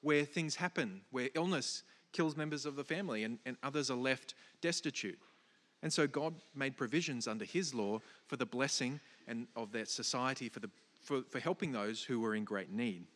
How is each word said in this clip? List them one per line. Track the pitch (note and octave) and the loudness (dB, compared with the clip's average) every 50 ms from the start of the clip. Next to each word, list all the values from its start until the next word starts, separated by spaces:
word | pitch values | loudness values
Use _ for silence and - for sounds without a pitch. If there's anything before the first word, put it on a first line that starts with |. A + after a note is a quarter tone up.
where | - D3 D3+ D3 D3 | 4 6 6 6 4
things | C#3+ - F3 E3 D#3 - | 4 0 0 0 0 0
happen, | - F3 F3+ - - C#3+ G#2+ F#2 F#2+ G2+ - | 0 -2 0 2 0 0 0 -2 -8 -12 -4
where | - C3 B2 C3+ - | -2 0 0 0 0
illness | D#3+ E3 F3+ F#3 C#3+ - - - - - - - - _ _ - | 2 2 2 2 2 0 -2 -4 -6 -8 -12 -20 -20 _ _ 0
kills | - E3+ D#3 D3 | 2 2 2 4
members | D#3 D3+ C#3+ D3 D3 C3+ | 0 -2 -2 -2 -2 -4
of | D3 C#3 | -4 -4
the | C#3 C#3 | -4 -2
family | - D#3+ E3+ G3+ F3 A#2+ G#2+ G#2+ | -2 0 0 0 0 0 0 0
and, | A2 A#2+ A2+ - | 0 -2 -4 -4
and | B2+ B2+ - - | -6 -6 -4 -4
others | C#3 C#3 D3+ C#3 C3 | -2 0 2 2 2
are | C3+ B2 | 2 2
left | B2+ C3 C3 B2+ - - - - - - - _ | 2 2 2 0 -2 -14 -16 -18 -18 -20 -16 _
destitute. | - E3+ E3+ - - D#3 C3 - - - - - - - - - _ _ _ _ _ _ _ _ | 0 0 0 2 -2 -2 -2 -2 -4 -4 -6 -8 -14 -20 -20 -20 _ _ _ _ _ _ _ _
And | - D#3+ | -2 0
so | D3 - D3+ C#3+ | 4 4 4 4
God | C3+ D3 D3 D#3+ E3 D#3+ - - - | 4 2 0 0 -2 -6 -14 -14 -6
made | C#3 C#3 C3+ C3+ | -2 -2 -2 0
provisions | - C3+ A2+ A#2 E3 F3 - C#3 A#2+ A2+ A2+ | 0 -2 2 2 2 2 2 -2 -2 -2 -2
under | A2 A2+ G#2+ | -2 -4 -4
his | G2 - E3+ F#3+ D#3 C3 | -2 0 0 0 0 0
law | A#2 G#2 G2+ G#2 A2 - - - - _ - | 0 0 2 0 -2 -4 -8 -20 -20 _ -8
for | - | -2
the | A#2 B2+ | -2 -2
blessing | G#2+ - B2 C3+ C3+ - - C3+ B2 C#3 D3 - - - - - - | -2 2 0 2 2 2 0 0 0 -2 -4 -10 -16 -20 -20 -10 -8
and | A#2 A#2 A#2+ A#2 - | -6 -6 -6 -6 -6
of | A#2 A2+ G#2 | -6 -6 -4
that | G#2+ A#2 A2 - | -4 -4 -2 -2
society, | - - A2+ - - B2+ B2+ C3 C3+ - C3 A#2 | -4 -2 -2 0 0 2 0 0 0 -2 -4 -8
for, | - A#2+ | -8 -8
the, | G2+ G2+ - - - _ _ - | -10 -10 -12 -12 -20 _ _ -20
for, | - - C#3+ C3 B2+ - | -4 -2 -2 0 -2 -2
for | - C3+ | -6 -2
helping | A#2 E3 F3+ - - E3 | 0 0 0 0 0 -2
those | C3 A2+ G2+ G#2 A2+ A2 - | 0 0 0 -2 -2 -4 -2
who | - B2+ A#2 | 0 0 2
were | A2+ A2+ G#2+ | 2 2 2
in | G#2+ G#2+ | 2 0
great | G2+ G#2+ G2 F#2 - | 0 -2 -2 -2 -2
need. | F#2+ G#2+ A#2+ A#2 G2 F2 F2 - - | -2 0 0 0 -2 -4 -8 -14 -18